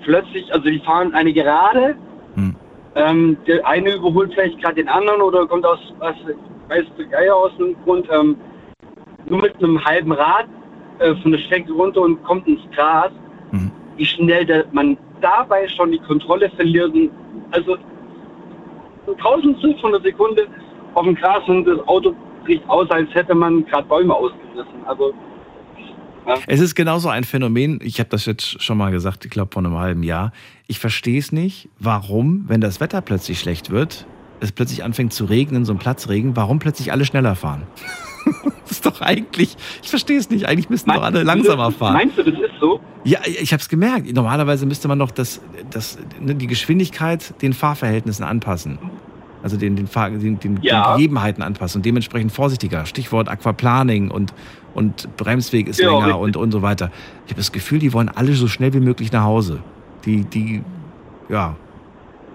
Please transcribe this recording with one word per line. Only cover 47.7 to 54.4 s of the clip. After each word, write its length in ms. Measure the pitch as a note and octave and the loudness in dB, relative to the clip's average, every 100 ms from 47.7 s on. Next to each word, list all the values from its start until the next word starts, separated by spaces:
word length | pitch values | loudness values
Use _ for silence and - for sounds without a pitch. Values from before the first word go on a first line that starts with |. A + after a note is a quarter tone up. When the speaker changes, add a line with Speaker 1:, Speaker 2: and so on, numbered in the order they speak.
| D3 B2 A2 A2+ G2+ | -2 -2 -2 -2 -6
Speaker 2:
anpassen. 560 | D#2 A2+ G#2+ F2+ D#2 C#2+ - - - - - - | -4 -4 -4 -6 -6 -10 -12 -14 -18 -20 -20 -12
Also 120 | F#2+ G2+ | -6 -2
den, 200 | G2+ G2 | -2 -2
den 100 | G2 | -2
Fahr-, 240 | - G#2+ | -2 -4
den, 300 | G#2+ G#2+ G#2 | -2 -4 -4
den, 180 | G2+ G2+ | -2 -2
Speaker 1:
Ja. 200 | E2+ A#2 G#2 | 0 2 2
Speaker 2:
den 60 | A#2 | 4
Gegebenheiten 480 | D3+ C#3 G#2 G2 | 2 2 -2 -4
anpassen 340 | E2+ G2+ F#2 G2+ | -6 -6 -6 -4
und 80 | G2 | 0
dementsprechend 460 | A#2+ A2 A#2+ A2 | 0 -2 -4 -4
vorsichtiger. 520 | G#2+ C#3 C3 G2 E2 D#2 | 0 -2 0 -4 -4 -6
Stichwort 420 | - B2 A2+ A2 | -8 -4 -2 -2
Aquaplaning 840 | - A#2+ A2 B2 B2+ C3 G#2+ G2 | -4 -4 0 2 2 2 2 0
und, 240 | - G2 - | -2 -4 -6